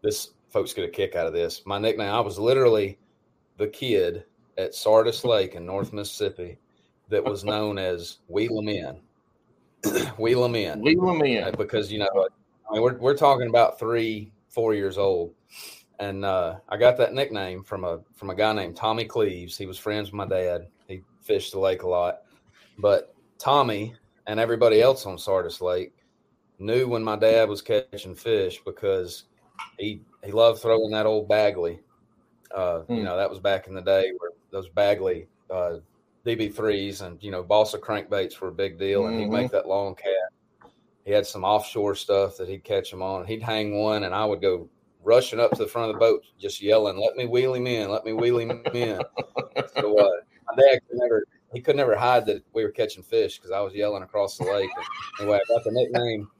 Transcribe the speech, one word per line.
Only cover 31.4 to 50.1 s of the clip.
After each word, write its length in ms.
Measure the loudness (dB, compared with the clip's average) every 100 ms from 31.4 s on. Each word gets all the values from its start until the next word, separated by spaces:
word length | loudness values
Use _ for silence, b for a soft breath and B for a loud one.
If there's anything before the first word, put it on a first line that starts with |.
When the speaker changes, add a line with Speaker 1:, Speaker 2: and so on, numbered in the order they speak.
| 4 2 -4 -6 _ _ _ _ _ _ _
Speaker 1:
Uh, 280 | -4 -2 -4 -4
you 120 | -4
Speaker 2:
Hmm. 40 | -2
Speaker 1:
know, 100 | -2
that 140 | -2
was 100 | -2
back 280 | -2 -2 -4
in 80 | -8
the 60 |
day 300 | 2 2 2 -2
where 140 | -10 -12 _
those 160 | -10 -6
Bagley, 580 | 0 2 2 0 -2 -8 _ _
uh, 260 | -4 -4 -4 -12 _ _ _ -4
D 80 | -2
B 140 | -2
threes 520 | -2 0 0 -2 -8
and, 200 | -12 -12
you 60 | -8
know, 120 | -8
balsa 340 | 4 4 4 0
crankbaits 640 | -4 -6 -2 -2 -2 -6
were 60 | -10
a 40 |
big 260 | -4 -6 -2
deal, 260 | 0 2 2
and 140 | 0
he'd 100 | 0
make 200 | 0 2
Speaker 2:
Mm-hmm. 40 |
Speaker 1:
that 140 | 0 0
long 280 | -2 -2 -6
cast. 760 | -2 -2 -2 _ _ _ -20 _ _ _ 0
He 60 |
had 160 | 0 0
some 160 | -4
offshore 520 | 2 2 0 -2 -2 -2
stuff 420 | 2 2 2 -2
that 120 | -10
he'd 140 | -10
catch 280 | -2 -2 -2
'em 100 | -8
on, 180 | -6 -6
and 80 | -6
he'd 140 | -8
hang 340 | -4 -2 -2 0
one, 240 | 0 0
and 100 | -2 -2
I 100 | -2
would 160 | 0
go 280 | 0 0 -6 _ _ _
rushing 360 | 4 4 4 2
up 120 | 2
to 120 | 2
the 60 | -2
front 200 | -2 -4
of 60 | 4
the 40 |
boat 240 | 4 4 _ _
just 220 | -10 -4
yelling, 360 | 4 4 4 0
"Let 160 | -2 0
me 120 | -2
wheel 260 | 0 2
him 140 | 0 -2
in, 240 | -2 -2
let 120 | -4
me 100 | -4
wheel 260 | 0 2 2
him 260 | 0 -4 -4
in." 260 | -2 -2 -2 -6
Speaker 2:
<laughs> 720 | -8 -8 -8 -6 -6 -6 -2
Speaker 1:
So, 180 | 0 0
uh, 100 | 0